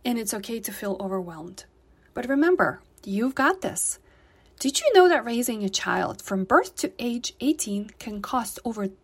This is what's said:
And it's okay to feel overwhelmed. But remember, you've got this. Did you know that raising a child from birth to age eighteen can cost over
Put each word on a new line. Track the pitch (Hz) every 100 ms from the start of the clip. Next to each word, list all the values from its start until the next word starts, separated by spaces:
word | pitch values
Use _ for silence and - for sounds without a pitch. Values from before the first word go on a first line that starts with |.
And | 247 233
it's | 208
okay | 214 202 226
to | 226
feel | 196 202 190
overwhelmed. | 190 190 175 165 170 190 - _ _ _ _
But | - 240
remember, | 277 330 370 165 - _ _
you've | - 196 254 -
got | 277 381
this. | - 175 - - _ _ _ _ _ _
Did | 269 -
you | 622
know | 403 370
that | 302
raising | 233 233 247 220
a | 196
child | - - 180 - -
from | - 190
birth | 185 302 381 -
to | - -
age | 240 240 - -
eighteen | 262 311 214 202 214 _
can | - 208
cost | 202 254 220 -
over | 240 214 196 190